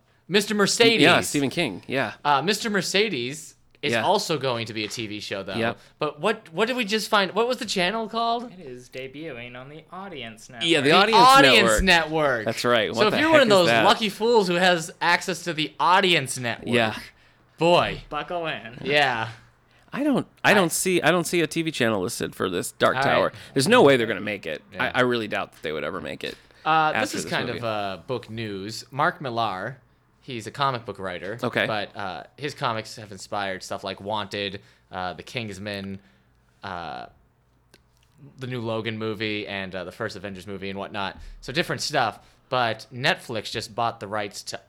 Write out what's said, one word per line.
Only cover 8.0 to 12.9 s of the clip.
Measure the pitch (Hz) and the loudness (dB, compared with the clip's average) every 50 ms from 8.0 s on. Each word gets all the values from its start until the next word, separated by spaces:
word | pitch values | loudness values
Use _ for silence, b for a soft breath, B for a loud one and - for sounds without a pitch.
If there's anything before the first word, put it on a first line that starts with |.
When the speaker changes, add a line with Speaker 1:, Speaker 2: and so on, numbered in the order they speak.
| 226 220 | -6 -6
Speaker 1:
called? | 226 226 233 233 233 247 233 240 180 185 | -4 -2 -2 -2 -2 -2 -4 -8 -14 -16
Speaker 3:
It | 170 | -16
is | 131 123 123 123 - | -16 -16 -16 -16 -16
debuting | - 131 131 131 127 143 160 165 127 117 120 123 123 123 | -14 -12 -12 -12 -12 -12 -12 -12 -12 -12 -14 -14 -14 -16
on | 131 139 | -16 -18
the | 147 160 160 _ 175 | -18 -20 -20 _ -16
Audience | 185 196 196 175 135 117 113 110 - - - | -16 -14 -14 -12 -12 -12 -12 -14 -16 -18 -18
Network. | 127 117 - 131 | -10 -4 0 2
Speaker 2:
Yeah, | 165 151 | 4 4
the | 131 143 | 6 6
Speaker 1:
The | 160 | 6
Speaker 2:
Audience | 180 202 220 220 220 240 | 6 6 6 8 8 10
Speaker 1:
Audience | 262 269 277 277 269 254 220 202 113 107 196 185 | 10 10 10 10 10 8 8 6 6 4 4 6
Speaker 2:
Network. | |
Speaker 1:
Network. | 190 175 170 160 156 156 160 151 143 127 113 107 | 6 6 4 4 2 0 2 2 2 2 0 0
Speaker 2:
That's | 117 110 - - | -2 -4 0 2
right. | 123 120 113 104 82 | 2 4 4 2 2